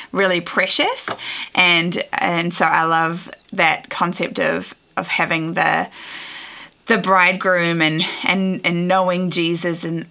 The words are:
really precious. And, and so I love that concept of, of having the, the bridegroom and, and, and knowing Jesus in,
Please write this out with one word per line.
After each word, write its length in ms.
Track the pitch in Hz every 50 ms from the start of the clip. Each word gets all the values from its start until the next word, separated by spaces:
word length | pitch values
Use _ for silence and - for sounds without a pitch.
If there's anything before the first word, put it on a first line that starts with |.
| - -
really 300 | - 180 196 185 180 175
precious. 680 | 165 - - 208 185 190 - - 294 403 523 - - - - - - - - - - - -
And, 480 | - 180 175 175 170 165 180 170 - - - -
and 380 | - - 180 175 170 170 175
so 140 | 170 - 175
I 160 | 160 160 165 165
love 460 | 165 165 165 165 160 170 180 - - - - _ -
that 360 | - - 175 160 151 - - -
concept 500 | - - 180 170 180 - 170 - 190 -
of, 360 | 175 160 170 170 185 - - _ _ _ - -
of 100 | 165 -
having 460 | - - 170 165 165 160 160 165 165
the, 340 | 175 165 160 160 160 180 - - - - - - - - - - - - - - - - - _ _ -
the 120 | - 233 202
bridegroom 840 | 170 180 196 190 180 180 190 185 190 190 185 175 170 170 170 165
and, 220 | 160 156 156 160 185 - - - -
and, 360 | - 180 190 190 190 185 - -
and 220 | 175 170 170 175 180
knowing 420 | 185 190 185 180 180 180 185 175
Jesus 540 | 160 170 170 165 170 165 170 175 165 170 -
in, 220 | 165 165 165 160 -